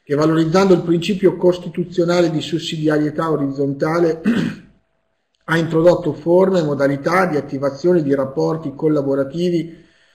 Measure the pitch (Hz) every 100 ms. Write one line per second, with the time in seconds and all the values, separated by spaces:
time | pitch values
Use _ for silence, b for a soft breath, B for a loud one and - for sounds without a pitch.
0 | - 143 156 160 160 185 196 175 170 170
1 | 170 190 180 - 180 180 170 180 170 -
2 | 170 175 165 151 - 165 - 160 151 151
3 | 151 147 165 143 139 139 139 139 156 170
4 | 165 160 208 202 - - - _ _ _
5 | _ _ _ _ - 165 165 160 175 170
6 | 151 135 165 180 190 185 151 139 139 139
7 | 170 185 180 208 - 135 139 139 175 175
8 | 139 135 131 160 160 160 143 - 156 151
9 | 135 135 - 170 180 170 - B B B
10 | B